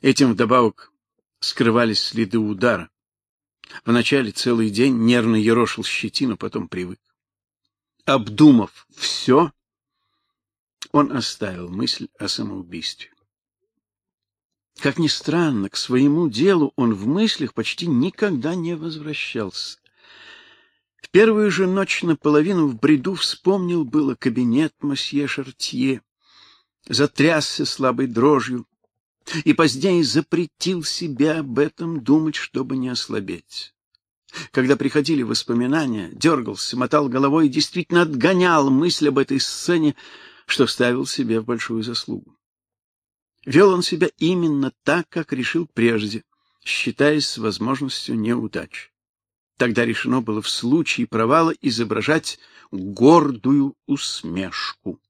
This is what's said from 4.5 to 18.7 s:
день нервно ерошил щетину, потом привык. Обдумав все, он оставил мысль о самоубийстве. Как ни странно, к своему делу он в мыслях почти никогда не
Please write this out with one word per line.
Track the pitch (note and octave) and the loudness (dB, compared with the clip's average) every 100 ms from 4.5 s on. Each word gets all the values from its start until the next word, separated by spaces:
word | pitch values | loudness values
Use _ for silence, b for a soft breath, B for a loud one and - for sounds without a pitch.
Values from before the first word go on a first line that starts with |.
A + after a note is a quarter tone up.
| A#2 A2 | 0 0
день | G2+ C3+ A#2+ A2+ | 0 0 2 2
нервно | B2 A2+ A2 | 2 2 2
ерошил | G#2+ A2+ A2+ - | 2 2 0 -2
щетину, | - - A2 - C3+ G2 | -6 -6 -6 -4 -4 -4
потом | G2+ A2 F2+ | -6 -8 -8
привык. | F2+ F2+ F#2 _ _ _ _ _ _ _ _ _ _ - | -8 -10 -12 _ _ _ _ _ _ _ _ _ _ 0
Обдумав | C3+ G#2+ G#2 D3+ B2 G2 - _ - | 0 0 8 8 8 4 -8 _ -8
все, | - - - C3 E3 _ _ _ _ _ _ _ _ _ _ _ _ _ - | -6 -4 4 4 4 _ _ _ _ _ _ _ _ _ _ _ _ _ -2
он | D3 C#3+ | 0 2
оставил | C3+ A2 - G2+ F2+ F2 | -2 -6 -8 -10 -8 -12
мысль | F#2 B2 - - _ | -6 -4 -4 -8 _
о | G2+ | -8
самоубийстве. | - G#2+ G2+ F2 F2 - - - _ _ _ _ _ _ _ _ _ _ _ _ _ _ _ _ - | -6 -8 -10 -12 -12 -12 -12 -20 _ _ _ _ _ _ _ _ _ _ _ _ _ _ _ _ -4
Как | C#3+ C#3 | -4 0
ни | D#3 | -2
странно, | - - D#3+ E3 A#2+ G2 | -2 -2 0 0 -2 -4
к | - | -8
своему | - B2+ C#3+ D3+ E3 | -2 2 4 2 0
делу | G#2+ F3 F3+ C#3+ - | 0 2 2 0 0
он | A#2+ | -2
в | G2+ G#2 | 0 -2
мыслях | E3 A3 - B2+ | 0 0 -2 -6
почти | - A2 - E3+ | -6 -6 -6 -2
никогда | B2+ D#3+ - G#3 D3 C3+ | 0 0 -2 -2 -2 -4
не | F3+ E3 | -6 -6